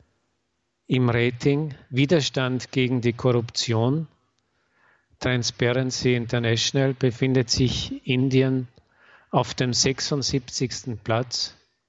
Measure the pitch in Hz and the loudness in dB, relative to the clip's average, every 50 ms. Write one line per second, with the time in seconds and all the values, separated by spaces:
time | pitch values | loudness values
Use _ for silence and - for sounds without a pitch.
0 | _ _ _ _ _ _ _ _ _ _ _ _ _ _ _ _ _ - 135 127 | _ _ _ _ _ _ _ _ _ _ _ _ _ _ _ _ _ 0 2 2
1 | 123 120 117 117 120 123 120 120 - 143 143 147 156 151 135 - - - 131 127 | 2 2 2 2 2 0 -2 0 0 0 2 2 -2 -6 -8 -14 -14 -4 0 0
2 | 143 139 180 156 135 - - 139 131 127 127 120 - - - 131 127 120 131 123 | 2 4 4 2 2 0 -2 -2 -2 0 -2 -4 -6 -4 0 0 0 2 0 0
3 | 110 120 117 - - 127 120 120 120 120 - - - 120 113 110 117 127 143 160 | 0 0 -2 2 2 2 2 2 0 -2 -6 -6 -2 0 0 2 2 2 0 -2
4 | 156 - _ _ _ _ _ _ _ _ _ _ _ _ _ _ _ _ _ _ | -4 -8 _ _ _ _ _ _ _ _ _ _ _ _ _ _ _ _ _ _
5 | _ _ _ - - 127 127 123 113 - - - 127 120 123 131 131 127 - - | _ _ _ -4 -2 0 0 0 -2 -4 -2 0 0 2 2 0 -2 -2 -4 0
6 | - 127 123 120 117 113 127 120 117 113 117 113 - - - 139 135 135 131 - | 2 2 2 2 0 -2 -2 0 2 2 0 0 0 0 0 2 2 2 0 0
7 | 135 127 110 - 135 131 127 131 120 - - - 131 117 - - - - 269 - | 0 0 0 0 0 2 2 2 2 0 0 0 0 0 0 -2 -6 -8 -10 -10
8 | - - 127 127 131 135 131 131 131 131 131 131 127 - _ - _ _ _ _ | -4 -2 0 0 2 2 4 4 2 2 0 -2 -4 -6 _ -20 _ _ _ _
9 | _ _ - - _ - - 127 120 - - - 131 123 117 - - 135 131 - | _ _ -20 -20 _ -2 0 0 0 0 -2 -2 -2 0 0 0 0 0 0 -2
10 | - - 156 143 123 - 143 135 - - - - 135 123 - - - 131 113 - | -4 -4 -4 -2 -2 -2 -4 -4 -4 -4 -6 -6 -6 -6 -6 -8 -8 -8 -10 -8
11 | - 113 110 117 127 123 - - - - - _ _ _ _ _ _ | -2 -2 0 0 -2 -4 -6 -6 -6 -8 -10 _ _ _ _ _ _